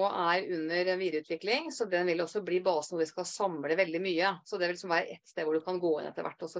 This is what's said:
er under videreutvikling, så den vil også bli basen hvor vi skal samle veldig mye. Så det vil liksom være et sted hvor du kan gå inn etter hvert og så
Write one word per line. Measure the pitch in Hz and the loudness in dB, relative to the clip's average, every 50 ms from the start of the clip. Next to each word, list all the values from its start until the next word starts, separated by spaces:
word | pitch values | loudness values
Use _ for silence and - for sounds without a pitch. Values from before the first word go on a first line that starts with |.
| 190 202 | 2 2
er | - - 175 170 175 185 190 - | 2 2 2 4 4 2 2 0
under | 180 160 156 160 170 175 180 185 185 185 | -2 -2 -2 0 0 2 2 2 2 0
videreutvikling, | 190 180 156 151 151 - - 165 - 196 233 285 330 320 | 0 0 0 -2 -2 -2 -6 -4 0 0 0 0 0 -4
så | - - 233 196 | -4 -4 -2 0
den | 185 175 180 180 | 2 2 2 2
vil | 165 170 | 2 2
også | 170 165 - 214 190 | 0 0 -2 -4 -2
bli | 175 175 185 | 0 0 2
basen | 180 190 175 151 147 - 185 165 | 2 2 2 2 0 -2 0 0
hvor | |
vi | 160 | 0
skal | 156 - - 180 | 0 -2 -6 -6
samle | - - - 208 190 165 147 139 147 160 185 | -6 -4 -2 -2 -2 0 -2 0 0 2 2
veldig | 190 170 160 170 | 2 2 2 -2
mye. | 190 190 175 160 180 196 190 170 - | 0 0 2 2 2 2 0 -2 -6
Så | - 214 190 | -8 -4 -2
det | 180 175 | 0 0
vil | 180 | -2
liksom | 175 - 185 | -2 -2 0
være | 165 170 - - - | 0 0 0 -2 -8
et | - _ | -14 _
sted | - - 175 160 | -10 -6 -4 -2
hvor | 156 156 | 2 2
du | 160 | 0
kan | 156 180 185 180 | 0 0 -4 0
gå | 175 170 156 147 | 2 2 2 2
inn | 147 147 | -2 -6
etter | 135 - 170 | -6 -6 -6
hvert | 160 - - | -8 -8 -8
og | 175 160 | -10 -8
så | - 180 | -8 -8